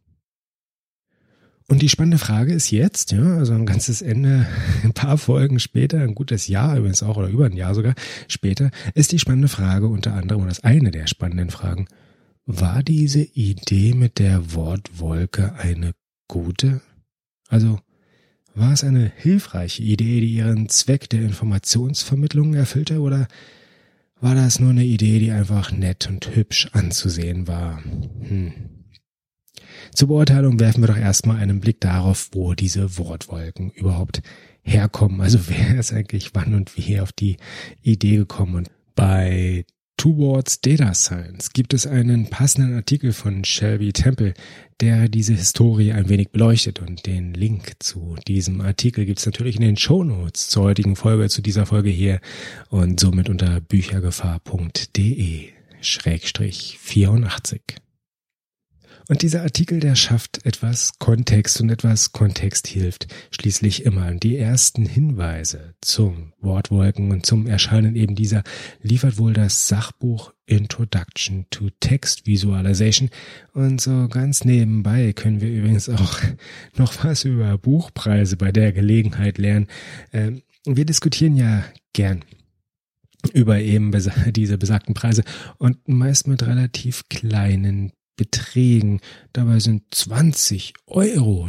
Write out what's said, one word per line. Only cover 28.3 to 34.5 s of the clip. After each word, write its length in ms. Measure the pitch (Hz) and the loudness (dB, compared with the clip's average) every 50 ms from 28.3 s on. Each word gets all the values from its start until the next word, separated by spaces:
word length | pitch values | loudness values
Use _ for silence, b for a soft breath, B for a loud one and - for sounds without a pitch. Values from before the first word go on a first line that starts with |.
| 101 98 92 85 - - - - - - - _ _ _ _ _ _ _ _ _ _ _ _ _ - B B B B B B B B | -4 -4 -4 -6 -8 -12 -16 -16 -18 -20 -20 _ _ _ _ _ _ _ _ _ _ _ _ _ -20 B B B B B B B B
Zur 140 | - 143 139 | 0 2 2
Beurteilung 520 | 151 151 151 139 135 139 139 135 120 110 | 4 4 4 4 4 4 4 4 4 4
werfen 220 | 113 113 110 123 113 | 4 4 4 4 4
wir 60 | 110 | 2
doch 100 | 107 107 | 2 2
erstmal 400 | 110 98 98 - - 113 110 107 | 0 0 0 0 0 0 0 0
einen 220 | 104 101 98 98 | 0 0 0 0
Blick 200 | 95 113 110 - | 0 -2 -2 0
darauf, 480 | - 92 90 92 90 95 95 - - - - | 0 -2 0 0 2 0 0 0 -4 -8 -6
wo 200 | 98 92 87 87 | -6 -4 -4 -2
diese 460 | - 95 92 - 101 98 95 90 87 | -2 -2 -4 -2 -2 -4 -4 -4 -6
Wortwolken 720 | 85 82 82 82 - - 90 82 82 80 - - 92 95 | -8 -8 -10 -12 -14 -12 -12 -12 -10 -12 -10 -10 -12 -12
überhaupt 500 | - - 95 95 90 85 90 - - - B B B B B B | -8 -4 -4 -2 -2 -2 -4 -6 -6 -10 B B B B B B